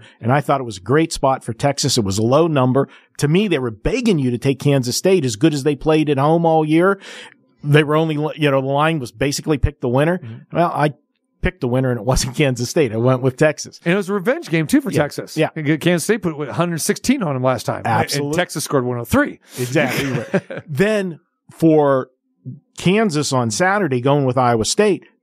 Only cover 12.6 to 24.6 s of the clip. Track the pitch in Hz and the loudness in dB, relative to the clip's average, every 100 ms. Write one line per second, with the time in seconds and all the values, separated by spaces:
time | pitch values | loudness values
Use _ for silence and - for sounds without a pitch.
12.6 | 120 180 131 110 120 131 131 - 156 147 | -2 0 0 2 2 2 0 2 0 0
13.6 | - - 170 196 180 202 180 311 294 165 | -10 -8 -2 -2 0 -2 -2 -4 -2 -2
14.6 | 156 285 269 - 147 - 101 156 151 - | 2 2 2 -2 -2 -4 -8 -2 -2 -2
15.6 | 147 160 165 175 - 220 175 147 139 107 | -2 0 2 0 0 -2 -2 -6 -8 -2
16.6 | 175 165 - 202 - 269 175 131 127 123 | -2 -2 -4 -4 0 0 0 0 0 -2
17.6 | - 104 101 117 - 143 143 160 175 165 | -2 -4 -2 0 0 -2 -4 -2 -4 -4
18.6 | - 143 123 123 117 262 294 - _ - | -2 -2 -2 -4 -2 0 0 -4 _ -8
19.6 | 123 143 139 - 139 117 - 180 - 156 | -2 0 0 -2 -4 -4 -2 -4 -4 -14
20.6 | - 139 196 214 190 147 _ _ _ - | -8 0 0 0 -2 -8 _ _ _ 0
21.6 | 165 156 143 135 123 _ _ _ 131 131 | 4 6 4 2 -2 _ _ _ -18 -18
22.6 | _ - 170 202 226 151 139 131 117 107 | _ -4 0 2 2 0 -2 0 -2 0
23.6 | 180 202 175 127 127 147 131 127 127 117 | 0 0 0 0 2 2 2 2 2 2